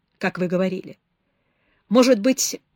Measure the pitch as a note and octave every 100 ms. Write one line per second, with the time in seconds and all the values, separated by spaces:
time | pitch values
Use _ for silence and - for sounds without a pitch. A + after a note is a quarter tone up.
0 | _ _ F#3 E3+ F3+ F3+ F#3 F#3 - -
1 | _ _ _ _ _ _ _ _ - A#3
2 | B3 A3 B3+ B3+ - - _